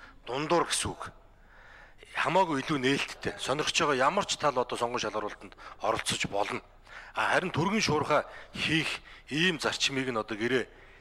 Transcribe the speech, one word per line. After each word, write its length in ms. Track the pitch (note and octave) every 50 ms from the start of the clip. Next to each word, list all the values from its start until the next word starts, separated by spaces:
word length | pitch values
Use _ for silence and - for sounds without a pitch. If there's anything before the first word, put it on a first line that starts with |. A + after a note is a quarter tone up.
| - - - - -
дундуур 400 | - A#2+ C#3 D3+ D3+ F3 E3 D3+
гэсэн 240 | - - - - G#2
үг. 240 | F2 - - - - - - - - - - - - - - - - - - - - - - - - -
Хамаагүй 480 | - C3+ D#3+ F#3 F#3+ E3 D3+ C3+ B2+
илүү 120 | - D#3 C#3
нээлттэй. 560 | B2 C3 C#3 C3 - - - - - - - -
Сонирхож 380 | - - C3 D3+ D3 - - -
байгаа 240 | E3+ D3 C#3+ B2
ямар 240 | C3 D3 F3 G#3 -
ч 80 | - -
тал 240 | - - D3 B2+ B2+
одоо 160 | B2 - B2
сонгон 240 | A2 A#2+ A#2+ B2 A#2
шалгаруулалтанд 560 | A2+ G#2+ G2+ G#2+ G#2 G#2 - - - G2 - - - - - -
оролцож 460 | - G#2 A2+ G#2+ - - G#2+ - -
болно. 340 | - G2 G2+ G#2 - - G#2+ - - - - - - - - - - -
А, 240 | - F#2 G2 A2+ D3
харин 160 | F3+ F3+ -
түргэн 260 | C#3 E3 G3 G#3+ A3
шуурхай 460 | D3+ - D3+ D3+ - - D3+ C3 - - - - - -
хийх 400 | - - - - D3+ D#3+ C#3 - - - - - - - - -
ийм 320 | B2+ D3+ E3+ F#3 E3 C3
зарчмыг 480 | - A2 - - - - C#3 C3 C3 C3
нь 80 | A#2+ A2
одоо 180 | G#2 - A2+
гэрээ 300 | G2+ A2 A#2+ C3 B2 G2+ - - - - - - -